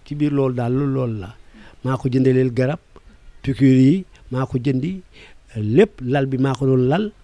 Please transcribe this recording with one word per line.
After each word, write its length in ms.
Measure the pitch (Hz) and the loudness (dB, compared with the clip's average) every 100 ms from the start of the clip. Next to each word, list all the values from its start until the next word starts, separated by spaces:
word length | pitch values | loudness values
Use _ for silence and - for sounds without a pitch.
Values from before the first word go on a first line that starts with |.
| - | -12
ci 100 | 147 | -4
biir 160 | 147 | -2
loolu 240 | 139 135 123 | 0 -2 -2
daal, 180 | 120 | -2
loolu, 200 | 131 143 | -2 -2
loolu 260 | 131 123 110 | -2 -4 -6
la. 160 | 92 - - - - - | -10 -16 -20 -20 -20 -10
Maa 140 | 123 131 | -6 -4
ko 120 | 135 | -2
jëndaleel 420 | 127 131 127 131 | 2 2 2 0
garab, 260 | 120 127 165 _ - - - - - | 0 -2 -4 _ -20 -20 -20 -20 -10
piqûre 360 | 135 131 135 131 | -6 2 4 6
yi, 260 | 131 190 - - - | 4 2 -4 -18 -10
maa 140 | 131 135 | -8 -4
ko 120 | 131 | -4
jëndi, 440 | 123 131 156 190 - - - - - 113 | -2 -4 -4 -8 -16 -20 -20 -20 -14 -6
lépp, 460 | 107 131 226 - | 0 2 2 0
lal 240 | 127 143 135 | -4 -2 -2
bi 120 | 131 | 0
maa 180 | 135 127 | -2 0
ko 100 | 135 | 0
doon 220 | 131 127 | 2 2
lal, 220 | 165 214 - | 0 -2 -10